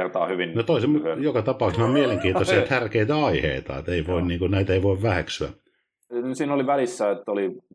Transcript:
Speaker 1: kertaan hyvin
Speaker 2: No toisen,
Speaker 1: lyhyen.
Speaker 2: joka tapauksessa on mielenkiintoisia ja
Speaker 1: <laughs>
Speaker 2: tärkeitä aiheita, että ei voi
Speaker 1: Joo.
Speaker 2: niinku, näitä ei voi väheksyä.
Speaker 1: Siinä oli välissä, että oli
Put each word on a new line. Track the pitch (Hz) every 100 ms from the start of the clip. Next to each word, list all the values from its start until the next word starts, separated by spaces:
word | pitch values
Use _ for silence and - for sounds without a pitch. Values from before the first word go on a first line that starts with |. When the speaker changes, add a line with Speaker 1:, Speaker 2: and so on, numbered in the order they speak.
Speaker 1:
kertaan | 90 92 85
hyvin | 92 87
Speaker 2:
No | 82
toisen, | - 139 123
Speaker 1:
lyhyen. | 151 160 135
Speaker 2:
joka | 147 123
tapauksessa | 110 127 110 85
on | 117
mielenkiintoisia | 139 127 95 92 92 92 101
ja | -
Speaker 1:
<laughs> | 127
Speaker 2:
tärkeitä | 113 113 110 151
aiheita, | 131 76 76 67 - 67
että | 80
ei | 87 78
voi | 87
Speaker 1:
Joo. | 87
Speaker 2:
niinku, | 87 90
näitä | 98 92
ei | 92
voi | 98 95
väheksyä. | 110 90 78 - 76 - _ _ _ _ - 120 127
Speaker 1:
Siinä | 131 143
oli | 143 131
välissä, | 143 120 - 104
että | 98 -
oli | 101 98 90 -